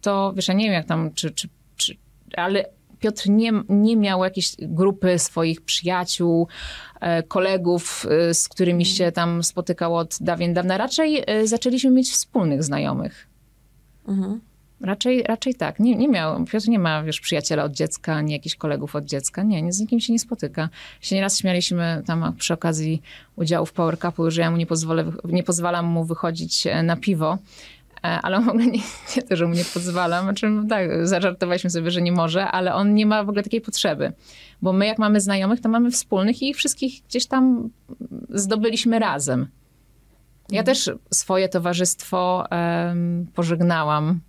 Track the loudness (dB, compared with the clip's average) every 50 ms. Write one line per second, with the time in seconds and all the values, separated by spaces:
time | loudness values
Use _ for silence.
0 | 0 0 0 0 0 -2 -2 -2 -2 0 0 2 2 2 0 0 0 -2 -2 -2
1 | -2 -4 -4 -6 -6 -6 -6 -8 -10 -12 _ _ _ _ _ _ -6 -6 -6 _
2 | _ _ _ _ _ -12 -6 -4 -2 0 0 0 -2 -4 -8 _ _ _ -14 _
3 | -2 -2 -2 0 0 2 4 4 4 4 2 0 0 2 2 4 4 4 4 4
4 | 2 2 2 2 0 0 0 -2 -4 -4 -6 -8 -8 -6 0 2 2 2 2 2
5 | 2 2 2 2 0 -2 -2 -2 0 0 -2 -4 _ -4 -4 -2 -2 -2 -2 -2
6 | -2 -4 -2 0 2 2 4 2 2 0 -4 -14 -12 -12 -12 -14 -16 -20 -14 -6
7 | -2 0 0 0 -2 -2 0 0 2 2 2 2 2 0 0 0 -2 -6 -8 -8
8 | -2 2 2 4 4 4 2 0 -2 -4 0 0 2 2 4 2 2 0 2 2
9 | 0 0 0 0 -2 0 0 0 -2 -2 -2 -4 -4 -4 -2 -2 0 0 0 0
10 | 0 -2 -6 -6 -2 -2 -2 0 0 0 0 0 0 0 0 0 0 -2 0 0
11 | 2 2 2 0 0 0 0 2 2 2 0 0 0 0 0 2 4 4 4 4
12 | 4 2 0 -4 -4 _ _ 0 2 2 2 0 0 -2 -2 -2 -2 -2 -2 -4
13 | -6 -6 -10 -14 -20 _ _ _ _ _ _ _ _ _ _ _ _ _ _ _
14 | _ -4 -4 -2 -2 -2 -4 -8 -10 _ _ _ _ _ _ _ -4 -4 -4 -2
15 | 0 0 2 2 2 0 -2 -2 -2 -4 -4 -2 -4 -6 0 2 2 2 4 4
16 | 4 2 2 2 2 -2 -2 -2 -4 -2 -2 -2 2 2 2 4 2 2 0 0
17 | -2 -4 -6 -6 -4 -2 -2 -2 0 0 -2 0 -2 -2 -2 -4 -4 -4 -4 -8
18 | -4 -4 -2 -2 0 -2 -4 -4 -6 -8 -8 _ -4 -4 -4 -4 -4 -6 -6 -8
19 | -6 -4 -6 -6 -6 -6 -4 -2 0 0 0 0 0 -2 -2 -2 -2 0 0 0
20 | 2 2 0 0 0 -4 -6 -6 -6 -6 -4 -4 -4 -4 -6 -10 -20 -20 -20 -14
21 | -6 -2 0 0 0 0 0 0 0 0 0 0 0 0 0 0 0 0 -2 -4
22 | -2 -2 -2 0 0 -2 -4 -4 -2 -2 -2 0 0 -2 0 0 0 -2 -2 -2
23 | -4 -10 -20 -20 -20 _ _ -4 -2 0 0 0 0 -2 -2 0 0 0 0 -2
24 | -4 -4 -2 0 0 0 2 2 0 2 2 0 0 0 -2 -2 -2 0 0 0
25 | 0 -2 -4 -8 -6 -2 0 0 0 0 -2 0 0 0 0 0 0 0 0 0
26 | 0 -2 -4 -2 -2 -4 -2 -4 -6 -4 -4 -2 -2 0 0 0 2 0 0 0
27 | 0 0 0 2 2 0 -2 -2 -6 -12 -20 -20 -20 -20 -20 -20 _ _ _ -8
28 | -4 -4 -4 -2 -2 0 0 2 2 4 4 4 4 4 2 0 -4 -4 -12 -16
29 | -14 -4 -4 -4 -2 0 0 0 2 2 2 0 0 -2 -4 -6 -4 -2 -2 0
30 | 0 0 0 0 0 -2 -2 0 0 0 2 2 0 0 0 0 0 0 0 0
31 | 2 2 2 2 2 0 0 0 -2 0 0 0 0 -2 -2 0 -2 0 0 0
32 | 0 2 2 2 2 2 0 0 0 0 -2 0 0 0 0 2 4 4 4 4
33 | 4 4 2 2 0 0 -2 -2 -2 -2 -4 -4 -4 -4 -6 -2 0 0 0 0
34 | -2 -4 -4 _ _ -20 -20 -20 -20 -20 -12 _ 0 2 2 2 2 2 2 2
35 | 2 4 4 4 2 2 0 0 2 2 0 2 2 2 2 4 4 2 2 -2
36 | -2 _ 0 0 2 2 0 0 -2 -4 -2 -2 -2 -4 -2 -2 -4 -6 -6 -8
37 | _ _ -4 -4 -2 0 2 4 4 4 4 2 0 -8 -10 _ _ -20 -16 _
38 | -14 -12 -12 -14 -14 -6 -4 -4 -2 0 0 0 2 0 0 2 2 2 2 4
39 | 2 0 0 -2 -2 0 0 0 -2 -4 -8 _ _ _ _ _ _ _ _ _
40 | _ _ _ _ _ _ _ _ _ -4 -2 0 2 2 2 2 0 -4 -4 -8
41 | _ _ -4 -4 0 2 2 2 2 2 0 0 0 0 0 0 0 0 -2 -4
42 | -6 -4 -2 0 2 2 0 0 -2 -2 -2 -2 0 0 0 0 -2 -2 0 0
43 | 0 0 -2 -2 -4 -6 _ -2 0 0 2 2 2 2 4 2 2 2 0 0
44 | 2 0 0 0 -2